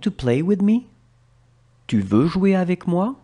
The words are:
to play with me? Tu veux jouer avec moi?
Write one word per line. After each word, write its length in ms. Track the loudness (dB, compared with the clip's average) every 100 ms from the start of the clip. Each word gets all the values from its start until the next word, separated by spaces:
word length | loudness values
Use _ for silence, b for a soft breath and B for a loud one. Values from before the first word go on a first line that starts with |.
to 100 | -4
play 300 | -4 -2 0
with 200 | 0 0
me? 200 | 2 0 -2 _ _ _ _ _ _ _ _ _ -4
Tu 120 | -2
veux 260 | 0 2 2
jouer 280 | 0 0
avec 320 | 0 0 -4 -2
moi? 300 | -2 -2 -6